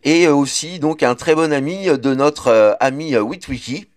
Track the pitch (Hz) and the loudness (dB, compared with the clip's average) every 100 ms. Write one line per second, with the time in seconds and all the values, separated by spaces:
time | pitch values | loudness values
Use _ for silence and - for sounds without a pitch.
0 | 139 165 170 143 139 - 156 180 151 156 | 2 2 4 4 0 -4 -10 -4 -4 0
1 | 131 123 - 156 160 143 139 185 190 139 | -2 -2 0 0 2 0 -2 -4 -2 0
2 | 131 131 143 147 135 113 107 104 135 135 | 0 0 0 0 2 4 4 4 -2 -2
3 | 160 123 104 117 - 127 113 143 202 | -2 -2 -2 -8 -12 -12 -10 -12 -12